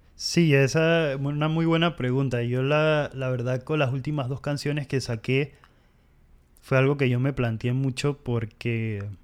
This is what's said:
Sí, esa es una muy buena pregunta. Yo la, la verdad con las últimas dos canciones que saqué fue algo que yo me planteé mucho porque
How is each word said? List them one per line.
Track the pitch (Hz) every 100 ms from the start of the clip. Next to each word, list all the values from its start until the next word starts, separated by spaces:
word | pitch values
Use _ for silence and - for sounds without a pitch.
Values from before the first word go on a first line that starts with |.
| _
Sí, | - - - 170
esa | 139 131 160 160 165 156
es | 135
una | 139 147 156
muy | 160 165
buena | 165 170 165
pregunta. | 127 127 139 120
Yo | 120 123
la, | 135 151 156 151 139
la | 135 131
verdad | 127 120 131
con | - 156
las | 135
últimas | 135 127 151 123
dos | 139
canciones | - 143 147 147 143
que | 135
saqué | - 117 - 131 143 - - _ _ _ _ _ _ - _ _
fue | - 131
algo | 135 143
que | 131
yo | 123
me | 135
planteé | 131 120 113 123
mucho | 123 135 127 147 139
porque | - 120 110 - 120 113 113 104 101 98